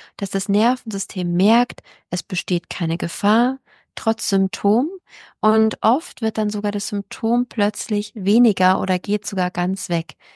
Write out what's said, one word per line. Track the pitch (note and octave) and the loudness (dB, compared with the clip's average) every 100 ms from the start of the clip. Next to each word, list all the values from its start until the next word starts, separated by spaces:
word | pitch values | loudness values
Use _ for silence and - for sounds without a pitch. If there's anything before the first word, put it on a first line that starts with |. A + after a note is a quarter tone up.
| - - | -18 -10
dass | G3 | -6
das | G3 - | -4 0
Nervensystem | G3+ A#3 B3+ A3+ G3 - F#3 F3 | 2 2 0 -4 -8 -8 -6 -2
merkt, | F3 G3+ A#3 B3 - - - - | 2 4 4 2 -4 -20 -20 -8
es | F3+ | -8
besteht | - F3+ - F3 - | -6 -8 -4 -4 -4
keine | - E3 E3 | -4 -4 -2
Gefahr, | E3+ - G3+ A3+ B3 C4 _ _ _ | -4 -2 2 2 2 -2 _ _ _
trotz | - A3+ A3 - | -6 -2 -2 0
Symptom. | G3 F#3+ - G3+ A3+ D#4 G4 _ - - - | 0 0 0 0 2 0 -6 _ -20 -20 -2
Und | G#3+ A3 A3 - | 2 4 2 0
oft | G#3+ C#4 - - | 0 0 -2 -6
wird | A3 A3 | -4 -2
dann | G#3 | -2
sogar | G#3 G#3 | -2 -4
das | G3+ - | -4 -4
Symptom | G3+ - - A3+ A#3+ B3 | -6 -8 -4 0 0 0
plötzlich | - G#3 - - G#3 - | 0 -2 -2 -4 -4 -4
weniger | G#3+ F#3+ A3+ A#3+ F#3+ F#3 F#3+ | -4 2 6 6 6 4 2
oder | F#3+ F#3 | 0 -2
geht | G3 G#3 - | -2 -4 -4
sogar | F#3+ F3+ | -4 -2
ganz | F3+ F3+ F#3+ - | -2 -2 -2 -2
weg. | E3+ - - _ | -4 -4 -14 _